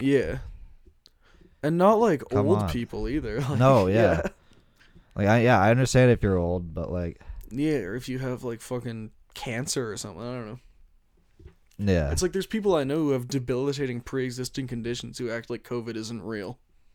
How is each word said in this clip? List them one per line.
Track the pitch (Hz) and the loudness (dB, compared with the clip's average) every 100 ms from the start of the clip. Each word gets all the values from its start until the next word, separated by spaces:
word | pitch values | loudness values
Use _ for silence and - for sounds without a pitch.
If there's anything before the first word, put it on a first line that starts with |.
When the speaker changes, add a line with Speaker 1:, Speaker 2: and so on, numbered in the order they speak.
Speaker 1:
Yeah. | 135 139 82 131 - - - - - _ _ _ _ _ - _ | 2 2 2 -4 -10 -16 -18 -20 -20 _ _ _ _ _ -20 _
And | 151 170 | -2 4
not, | 190 220 | 6 6
like, | 226 151 - | 4 2 0
Speaker 2:
Come | 131 147 | 0 4
Speaker 1:
old | 107 | 2
Speaker 2:
on. | 98 | 2
Speaker 1:
people | 120 117 107 107 | -2 -6 -6 -4
either. | 147 120 110 | -4 -4 -4
<laughs> | 135 | -2
Like, | 110 | 4
Speaker 2:
No, | 131 127 92 | 6 6 6
yeah. | 104 104 85 | 6 4 2
Speaker 1:
yeah. | 92 - _ - _ _ _ - _ | -2 -8 _ -20 _ _ _ -20 _
Speaker 2:
Like, | - 98 | 0 2
I, | 117 | 4
yeah, | 117 113 | 6 6
I | 98 | 6
understand | 120 127 127 127 | 4 4 6 6
if | 117 | 6
you're | 104 92 | 4 2
old, | 85 90 85 | 2 -2 -4
but, | 85 80 | -8 -6
like | 90 87 - - - - | -4 -6 -8 -14 -14 -10
Speaker 1:
Yeah, | 135 151 147 | -4 -2 -2
or | 90 | -4
if | 120 123 | -8 -8
you | 127 | -6
have, | 131 123 | -6 -6
like, | 123 117 | -6 -8
fucking | - 127 120 113 110 - _ | -8 -8 -8 -10 -12 -16 _
cancer | - - 120 135 - 117 | -14 -8 -6 -4 -4 -4
or | 98 | -6
something. | 104 87 | -10 -10
I | 120 | -10
don't | 127 110 | -10 -10
know. | 123 - _ - _ _ _ _ _ - - _ - 101 | -14 -18 _ -20 _ _ _ _ _ -20 -20 _ -4 2
Speaker 2:
Yeah. | 90 73 | 2 2
Speaker 1:
It's | 78 | 0
like | 180 | -2
there's | 190 180 | -2 -4
people | 220 202 | -2 2
I | 170 | 2
know | 135 151 | 0 0
who | 151 | 0
have | 135 123 | 0 -2
debilitating | 135 127 127 143 139 135 120 | -4 -2 -2 -2 -2 -4 -6
pre-existing | - 135 131 120 127 - 131 | -6 -6 -4 -6 -8 -8 -6
conditions | 120 113 120 120 - | -6 -6 -8 -8 -8
who | 120 | -6
act | 117 117 | -6 -6
like | 120 | -10
covid | - 120 113 110 | -6 -8 -6 -8
isn't | 110 117 | -8 -10
real. | 104 110 95 123 _ _ _ | -8 -8 -8 -12 _ _ _